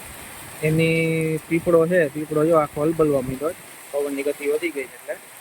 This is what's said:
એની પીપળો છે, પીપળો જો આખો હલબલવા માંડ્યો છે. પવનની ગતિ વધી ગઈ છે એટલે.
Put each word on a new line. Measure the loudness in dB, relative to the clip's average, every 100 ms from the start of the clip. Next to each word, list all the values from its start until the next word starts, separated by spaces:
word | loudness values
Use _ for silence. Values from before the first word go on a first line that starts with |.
| -16 -16 -16 -16 -16 -4
એની | 0 2 2 2 2 0 0 -2
પીપળો | -2 -2 4 4 6
છે, | 4 2
પીપળો | -2 -2 0 4
જો | 4
આખો | 2 0
હલબલવા | 0 2 2 2
માંડ્યો | -2 -4 -6
છે. | -8 -14 -20 -8
પવનની | -4 -4 -4
ગતિ | -4 -2 -2
વધી | -2 -2
ગઈ | -6
છે | -10 -12
એટલે. | -12 -12 -14 -20